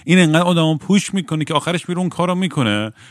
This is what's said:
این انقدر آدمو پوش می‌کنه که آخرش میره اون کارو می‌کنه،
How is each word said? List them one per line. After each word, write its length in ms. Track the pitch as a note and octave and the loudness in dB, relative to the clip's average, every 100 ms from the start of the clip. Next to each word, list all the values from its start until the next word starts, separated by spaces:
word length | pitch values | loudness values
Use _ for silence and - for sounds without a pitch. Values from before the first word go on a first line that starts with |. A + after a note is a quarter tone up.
این 140 | C#3 F#3 | 2 4
انقدر 240 | D#3+ D#3+ | 4 4
آدمو 340 | F3 E3+ D#3+ D#3 | 2 2 2 0
پوش 380 | - G3+ - | 0 0 0
می‌کنه 300 | G3 D3 D#3 | -6 -4 -4
که 100 | D3+ | -2
آخرش 340 | D3+ D#3 F3 - | -2 -2 -4 -4
میره 120 | F3 | -4
اون 80 | F#3 | -4
کارو 260 | - F3+ | -2 -2
می‌کنه، 580 | F3+ F#3 C#3+ A2+ G#2 A2 - - | -2 -2 -2 0 -2 -4 -10 -20